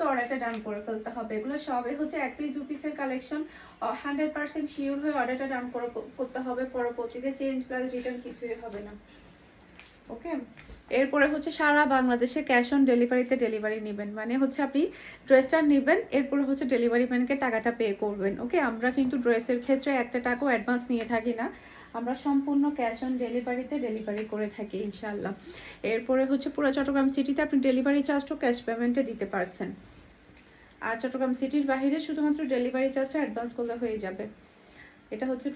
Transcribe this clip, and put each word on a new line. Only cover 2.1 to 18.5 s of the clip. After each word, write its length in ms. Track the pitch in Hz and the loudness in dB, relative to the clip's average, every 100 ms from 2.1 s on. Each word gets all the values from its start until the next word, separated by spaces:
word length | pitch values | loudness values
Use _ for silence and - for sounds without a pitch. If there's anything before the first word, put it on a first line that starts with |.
| 311 262 | -2 -4
এক 60 | - | -4
পিস 140 | 294 285 | -6 -6
দু 60 | 277 | -8
পিসের 260 | 294 302 294 | -6 -6 -4
কালেকশন, 400 | 269 262 - 302 320 | -4 -4 -4 -6 -6
আহ, 480 | - - - 247 269 | -12 -20 -6 -6 -4
হান্ড্রেড 280 | 285 285 302 302 | -4 -2 -2 -2
পার্সেন্ট 300 | 294 320 294 | -6 -4 -6
শিওর 240 | - 277 277 | -4 -4 -2
হয়ে 120 | 302 285 | 0 0
অর্ডারটা 260 | 240 262 269 | 0 -2 -4
ডান 120 | 254 247 | -4 -6
করে, 140 | 240 240 - - - | -6 -6 -8 -8 -6
করতে 200 | 254 262 254 | -6 -4 -4
হবে। 160 | 247 254 254 | -4 -4 -2
পরবর্তীতে 540 | 240 240 226 247 269 269 | -4 -4 -6 -6 -6 -2
চেঞ্জ 200 | 269 262 254 | -2 -2 -4
প্লাস 180 | 254 254 | -4 -4
রিটার্ন 240 | 247 247 247 247 | -4 -6 -8 -10
কিছুই 300 | - 240 220 | -10 -8 -8
হবে 180 | 233 202 202 | -8 -10 -12
না। 60 | 208 - - - - - - - - - - - | -16 -20 -20 -20 -20 -20 -20 -20 -20 -20 -20 -16
ওকে, 180 | 233 339 294 - - - - - 254 | -12 -6 -6 -6 -16 -20 -20 0 2
এরপরে 260 | 269 285 285 | 4 4 4
হচ্ছে 180 | 302 320 - | 2 -4 0
সারা 240 | 302 294 294 269 | 4 6 6 4
বাংলাদেশে 440 | 254 240 247 302 - | 4 2 2 0 2
cash 200 | 240 240 | 4 4
on 80 | 285 262 | 4 6
ডেলিভারিতে 440 | 240 240 254 247 262 | 6 4 2 2 2
ডেলিভারি 340 | 226 220 214 220 214 | 2 0 -2 -2 -4
নেবেন, 200 | 208 208 214 | -6 -6 -6
মানে 160 | 226 262 | -2 2
হচ্ছে 180 | 269 285 269 | 2 0 0
আপনি 160 | 277 339 - - - - | 0 0 -2 -16 -8 6
ড্রেসটা 300 | 262 262 320 302 | 6 8 4 6
নেবেন, 260 | 277 269 381 - 269 | 6 6 4 4 0
এরপরে 240 | 262 285 269 | 2 0 2
হচ্ছে 160 | 269 269 | 0 2
ডেলিভারি 320 | 247 240 240 247 | 2 4 2 2
ম্যানকে 240 | 247 247 277 | 2 0 0
টাকাটা 260 | 262 220 233 233 | 0 0 0 0
পে 80 | 220 196 | 0 0
করবেন। 320 | 208 202 196 - | -2 0 -2 -2
ওকে, 140 | 240 | 0